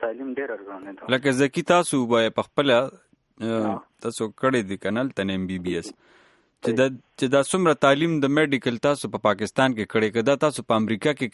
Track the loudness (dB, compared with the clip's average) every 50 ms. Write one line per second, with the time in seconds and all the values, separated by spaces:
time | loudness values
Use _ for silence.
0 | -6 -6 -6 -6 -8 -8 -6 -6 -6 -8 -8 -10 -12 -14 -16 -16 -16 -16 -18 -14
1 | -6 -4 -2 0 0 0 2 2 0 0 0 -2 0 2 2 2 2 2 0 -2
2 | 0 2 2 2 2 2 0 -2 -4 -2 _ -2 2 4 4 4 2 0 -4 -12
3 | _ _ _ _ _ _ _ -10 -6 -4 -2 -2 -2 -2 -4 -6 -10 _ _ _
4 | -10 -8 -6 -4 -6 -6 -4 -2 0 2 2 2 0 -2 -6 -6 -4 -4 -2 -2
5 | -4 -4 -4 -4 -4 -2 -2 -4 -4 -4 -6 -6 -4 -4 -4 -4 -6 -8 -14 _
6 | _ _ _ _ _ _ _ _ _ _ _ _ -4 0 2 2 2 2 0 -4
7 | -12 _ _ -4 -2 2 2 2 2 2 0 2 2 2 2 4 4 4 4 4
8 | 2 0 0 0 0 2 2 2 2 2 0 0 0 -2 -2 0 0 0 0 0
9 | -2 -6 -6 0 0 0 2 2 -2 -2 0 2 2 2 2 -2 -6 -2 0 0
10 | 0 2 0 0 2 2 2 2 2 0 0 -2 -2 0 0 0 2 0 -2 -2
11 | 0 -2 -2 -2 -4 -4